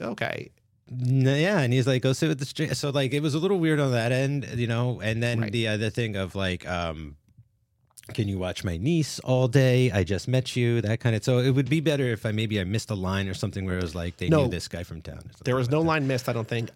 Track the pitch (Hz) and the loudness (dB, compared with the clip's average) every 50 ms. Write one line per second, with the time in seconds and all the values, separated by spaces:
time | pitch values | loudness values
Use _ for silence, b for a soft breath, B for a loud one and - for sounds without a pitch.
0 | - 240 208 - - - - - - - - _ _ _ _ _ _ - 127 127 | -10 -8 -6 -4 -4 -4 -4 -6 -10 -12 -16 _ _ _ _ _ _ -12 -8 -4
1 | 127 123 135 135 127 131 139 147 160 190 214 175 135 117 127 131 117 139 131 127 | 0 2 2 4 4 4 4 4 2 2 2 2 2 2 2 2 2 2 2 2
2 | 107 131 131 - 165 156 151 131 143 - - - 160 - 135 - - 143 127 143 | 2 0 0 2 0 0 0 -2 -4 -6 -6 -4 -4 -2 -2 -2 -2 -2 0 0
3 | 135 123 131 147 151 156 131 160 160 190 202 180 160 160 156 151 143 135 123 120 | 0 0 0 -2 0 0 0 0 0 0 0 2 2 2 2 2 2 2 2 2
4 | 113 120 127 127 135 135 143 143 - - - 120 120 113 117 117 123 127 117 - | 2 2 2 2 0 0 -2 -2 -4 -4 -4 -2 -2 0 0 0 0 0 -2 -2
5 | 98 110 110 113 120 120 117 117 113 104 101 117 113 110 107 104 113 107 - - | -2 -2 -2 0 0 0 0 0 -2 0 0 0 0 0 0 0 -2 -2 -2 -2
6 | 117 110 101 98 95 87 - 98 98 92 90 85 - - 90 87 85 82 78 78 | -4 -2 -2 -4 -4 -4 -2 -2 -2 -2 -2 -2 -4 -6 -4 -4 -4 -4 -6 -8
7 | 78 73 73 - _ _ _ - - _ _ _ _ _ _ _ _ _ _ - | -10 -12 -14 -18 _ _ _ -20 -20 _ _ _ _ _ _ _ _ _ _ -20
8 | - - - - 107 101 98 92 92 90 87 - - 90 85 82 101 147 175 165 | -20 -8 -4 -2 -2 -2 -2 -2 -4 -4 -4 -4 -4 -4 -4 -2 0 0 2 0
9 | 151 - - - - - 131 127 131 127 113 139 131 127 123 127 127 123 - 104 | 0 -2 -4 -6 -2 0 2 2 4 4 4 6 6 6 6 4 4 4 4 2
10 | 90 78 101 90 - - 120 131 127 - - 127 120 120 117 117 104 104 113 113 | 2 2 0 -2 -2 0 0 0 0 -2 -2 0 2 2 2 2 2 0 0 0
11 | - 123 113 104 - 135 127 123 123 135 127 139 139 120 147 160 143 160 147 139 | 0 0 0 2 2 2 2 4 4 4 4 2 2 2 0 0 2 2 2 2
12 | 135 123 113 104 - 113 104 107 113 104 107 101 90 90 104 110 - - 110 95 | 0 0 -2 -2 -2 -2 -2 0 0 0 0 0 0 0 -2 -2 -2 -4 -4 -2
13 | 92 92 95 98 95 98 95 - - 101 - 101 95 95 90 90 90 82 - 87 | -2 0 0 0 0 -2 -4 -4 -4 -4 -4 -4 -4 -2 -2 -2 -2 -2 -4 -4
14 | 85 87 - - 92 - 160 151 135 120 90 82 - - - 85 87 - 85 82 | -6 -6 -6 -4 0 2 4 4 4 2 0 -4 -6 -8 -8 -10 -10 -10 -12 -12
15 | - - 76 80 80 - - - - 131 127 131 127 120 143 156 165 165 156 156 | -12 -12 -14 -14 -16 -18 -20 -8 -4 -2 0 0 0 2 2 2 2 2 2 2
16 | 139 135 131 120 - - 117 120 110 - 120 117 113 - - | 0 0 0 -2 -2 -2 -2 -4 -4 -4 -4 -4 -4 -6 -6